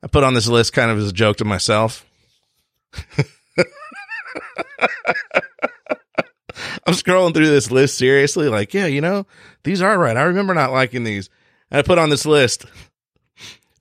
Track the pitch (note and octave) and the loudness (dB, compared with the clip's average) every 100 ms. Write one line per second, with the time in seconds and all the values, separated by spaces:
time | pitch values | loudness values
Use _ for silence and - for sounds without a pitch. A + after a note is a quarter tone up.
0 | - D3 C3+ B2+ A2 A#2 A2+ - A#2 G#2+ | 0 2 4 2 2 2 2 2 0 0
1 | G#2 F#2 A2 G#2 G#2+ F#2+ - G#2+ A2+ - | -2 0 0 0 -2 -2 0 0 0 -4
2 | _ _ _ _ _ _ _ _ _ - | _ _ _ _ _ _ _ _ _ -18
3 | - - C#3 _ _ - - C#5+ D#5 F5 | -10 -6 -6 _ _ -4 -4 -4 -20 -18
4 | G5+ A5 - - - - C5 - - C5 | -16 -16 -14 -14 -14 -14 -14 -4 -4 -4
5 | A4+ - - - - _ - - - - | -6 -6 -4 -6 -6 _ -10 -10 -10 -10
6 | _ - - _ _ - - - - - | _ -10 -10 _ _ -16 -14 -8 -2 -2
7 | - F#3 F3+ D#3+ D#3 D3 - C3 C#3 - | 2 2 2 2 4 4 2 2 2 2
8 | B2+ C#3 C#3 - D3+ G#2+ G#2 G3 F#3 C#3 | 2 4 2 0 0 -2 -2 -2 -2 -2
9 | D#3+ G3+ G3 _ - _ - F#3 F#3 G#3 | -2 -4 -6 _ -20 _ -4 -2 0 2
10 | D3 A2+ D#3 F3+ G3+ F3 C3 C3 B2+ B2 | 0 2 0 0 0 0 0 0 -2 -2
11 | A2+ G2+ F#2 _ _ _ _ C#3 C#3+ F3 | -4 -6 -8 _ _ _ _ -2 2 2
12 | D#3+ C#3+ D3 D3+ B2+ - - - - _ | 2 0 2 4 4 0 -12 -20 -20 _
13 | _ _ _ _ - - _ _ | _ _ _ _ -20 -20 _ _